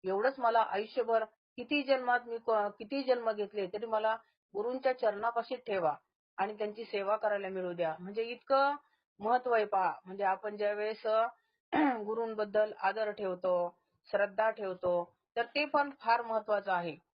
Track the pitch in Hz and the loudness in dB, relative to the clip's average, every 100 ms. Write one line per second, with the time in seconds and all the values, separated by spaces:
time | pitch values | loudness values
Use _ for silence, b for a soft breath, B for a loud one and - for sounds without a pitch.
0 | 185 196 247 269 233 233 220 196 220 269 | 0 0 0 2 2 4 2 -2 -2 -2
1 | 220 226 220 _ _ - 240 294 269 269 | 2 2 0 _ _ -12 -2 -2 2 2
2 | 247 247 240 233 226 220 208 208 214 277 | 4 0 0 -6 2 2 2 -4 -6 -4
3 | 262 247 226 208 202 208 185 208 226 220 | 2 2 2 -2 -4 -4 -4 -6 -2 0
4 | 220 220 b b _ 196 226 254 262 254 | 0 -2 b b _ -4 -4 0 0 2
5 | 220 202 226 233 226 247 - 196 160 147 | 0 0 -2 -2 -4 -8 -4 0 0 -2
6 | _ _ _ - 196 214 208 214 226 208 | _ _ _ -4 -4 -2 -6 -6 -6 -4
7 | 196 214 214 202 196 190 180 175 160 165 | 0 0 2 0 -2 -4 -4 -2 -2 -2
8 | 180 208 233 240 - 269 277 285 _ _ | -8 -6 -6 -8 0 4 4 0 _ _
9 | _ _ 208 247 247 226 208 202 180 147 | _ _ 0 2 4 2 4 2 0 -2
10 | 185 196 196 190 214 208 208 208 214 220 | -12 -2 0 0 -4 -2 -2 0 -4 -4
11 | 220 220 233 - _ _ _ - 294 240 | 0 2 2 -4 _ _ _ 2 2 0
12 | 208 226 226 214 208 208 214 - 196 208 | -4 -4 -4 -4 0 2 0 0 -2 0
13 | 214 208 196 180 185 180 175 - _ _ | -4 -2 -4 -2 0 0 0 -6 _ _
14 | - 196 202 196 220 220 196 185 180 175 | -4 0 0 2 0 0 -6 -2 0 0
15 | 175 _ _ - 233 285 294 294 285 277 | -2 _ _ -4 -2 -2 0 0 0 -2
16 | 226 233 226 220 208 208 196 180 175 156 | 0 0 2 -4 0 -2 0 -2 -2 -8
17 | _ | _